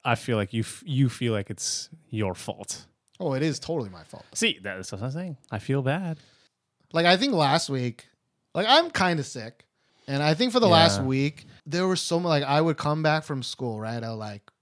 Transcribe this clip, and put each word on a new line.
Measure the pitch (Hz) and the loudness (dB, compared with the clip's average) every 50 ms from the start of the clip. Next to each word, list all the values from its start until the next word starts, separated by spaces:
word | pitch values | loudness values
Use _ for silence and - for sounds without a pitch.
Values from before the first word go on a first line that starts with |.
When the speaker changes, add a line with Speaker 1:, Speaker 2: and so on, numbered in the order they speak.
| _ | _
Speaker 1:
I | 131 120 | 0 0
feel | - - - 120 | 0 0 -2 0
like | 107 101 92 | 0 0 -2
you | - 113 | -2 -4
f-, | 110 - - - - | -4 -4 -8 -14 -8
you | 185 139 131 139 123 | -4 2 2 2 2
feel | - - 127 120 | 2 -2 -2 -2
like | 110 101 98 - | -2 -2 -4 -6
it's | 101 - - - - - - - - - _ _ | -10 -8 -6 -6 -6 -8 -10 -12 -18 -20 _ _
your | - 107 107 95 90 | -4 -2 -2 -2 -4
fault. | - - - - - 98 - - - - _ _ _ _ _ _ _ | -6 -8 -10 -10 -10 -10 -12 -12 -14 -14 _ _ _ _ _ _ _
Speaker 2:
Oh, | 185 156 135 | -6 -4 -2
it | 131 | -2
is | 151 160 139 - | -2 -2 -4 -4
totally | - - 165 156 120 98 | -6 -6 -6 -6 -6 -8
my | 92 82 78 | -12 -16 -20
fault. | _ - - - _ - | _ -20 -20 -20 _ -6
Speaker 1:
See, | - 226 220 - - | -2 -2 -2 -2 -4
that's | 92 101 95 95 92 - | -8 -10 -8 -8 -10 -10
what | - 95 | -8 -6
I'm | 107 131 | -6 -6
saying. | 135 165 185 185 147 - _ _ | -6 -8 -8 -10 -12 -14 _ _
I | - 104 | -10 -8
feel | - - 135 139 | -4 -2 -2 0
bad. | 131 131 143 175 196 170 160 - - _ _ _ _ _ _ _ _ _ _ _ _ _ | 0 -2 -2 -2 -4 -6 -8 -10 -12 _ _ _ _ _ _ _ _ _ _ _ _ _
Speaker 2:
Like, | - 165 170 | -2 2 6
I | 175 185 | 6 6
think | 185 247 285 240 | 6 4 2 2
last | 170 151 135 147 165 - - | 2 4 4 4 2 2 0
week, | 139 131 123 123 117 - - _ _ _ _ _ _ _ _ _ _ | -2 -2 -2 -4 -6 -8 -18 _ _ _ _ _ _ _ _ _ _
like, | 165 202 220 | -2 2 6
I'm | 262 311 339 330 | 6 6 6 4
kinda | - - 190 180 170 156 | 0 0 2 2 2 0
sick. | 131 - - 123 107 117 - _ _ _ _ _ _ _ _ _ _ - | -4 -6 -10 -12 -12 -12 -16 _ _ _ _ _ _ _ _ _ _ -6
And | 139 139 | -2 0
I | 147 151 160 | 2 2 4
think | 156 247 254 | 4 2 2
for | 214 247 | 4 4
the | 226 190 | 6 8
last | 170 160 165 165 - - | 8 8 8 6 4 2
Speaker 1:
Yeah. | 135 | 0
Speaker 2:
week, | 131 131 135 139 147 151 - - - - - _ | 0 0 2 0 0 -2 -6 -20 -20 -20 -20 _
there | 151 143 175 185 | -6 -2 0 0
was | 190 185 - | 0 0 0
so | - - 165 170 | 0 0 -2 0
mu-, | 180 175 | 2 2
like, | 160 143 | 2 2
I | 143 135 143 151 | 2 2 2 4
would | 160 165 151 | 4 2 0
come | - - 147 151 156 156 | 0 -2 -2 0 2 2
back | 156 151 156 | 2 2 0
from | 151 - 151 131 117 | -2 -4 -6 -6 -6
school, | - - - 131 120 110 107 | -8 -8 -6 -6 -6 -6 -6
right, | 110 110 117 117 | -6 -6 -6 -6
at, | 113 113 | -6 -6
like, | 113 110 110 107 104 101 _ - _ _ | -8 -8 -10 -10 -12 -14 _ -20 _ _